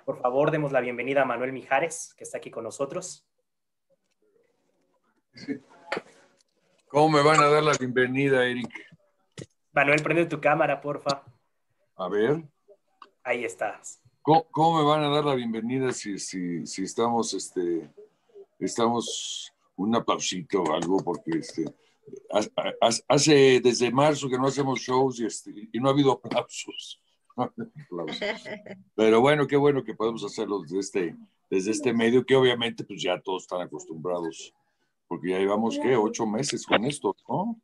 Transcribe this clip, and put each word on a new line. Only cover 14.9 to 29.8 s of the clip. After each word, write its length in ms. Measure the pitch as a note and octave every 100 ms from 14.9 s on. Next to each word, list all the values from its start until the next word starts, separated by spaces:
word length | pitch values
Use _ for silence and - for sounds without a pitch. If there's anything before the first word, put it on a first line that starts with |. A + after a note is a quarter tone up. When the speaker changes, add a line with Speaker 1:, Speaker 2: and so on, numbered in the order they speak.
| D3+
Speaker 2:
a 40 | D3
dar 140 | D3
la 120 | D3 C3
bienvenida 560 | A#2 A2+ A2+ C3 C3
si, 260 | B2+ G#2+ F#2+
si, 480 | - F#2+ F2 E2+ -
si 160 | -
estamos, 520 | F#2 - A#2 A#2 A2
este, 540 | F#2+ - F#2 F2 E2 D2+ - - _ _ - - -
estamos 920 | F#2+ - A#2 A#2+ A2 - - - - _ _ -
un 200 | A2 A#2
aplausito 680 | - E2 - F#2 D#2 G2
o 120 | E2
algo? 240 | D#2+ E2+ F#2+
Porque, 360 | D#2 E2 - E2
este, 260 | - - D#2+ - _ _ - - -
ha-, 100 | G#2 G#2+ - F#2 -
ha-, 100 | A2+ A2+ -
hace 520 | C#3+ D3+ C#3+ C3+ B2+
desde 300 | B2 A#2 B2
marzo 380 | B2 D3+ C#3+ C3+
que 100 | B2+
no 80 | C3+
hacemos 340 | C3+ C3+ A#2+
shows 380 | - B2+ C3+ A#2+
y, 60 | A2
este, 420 | - - G2+ A2
y 80 | A2+
no 80 | C3+
ha 40 |
habido 200 | C#3 C3+
aplausos. 840 | B2 A2+ G#2 - - - - - -
<laughs> 40 | _ _ _
No 100 | -
ha 20 | B2
habido 260 | - - D3+ D3
aplausos. 580 | F3 - - G3+ A3+ - G#3 -
Speaker 3:
<laughs> 260 | - _
Speaker 2:
Pero 280 | - A2 A2+
bueno, 240 | C3+ D3+ C3
qué 100 | C#3+
bueno 260 | D3 C3+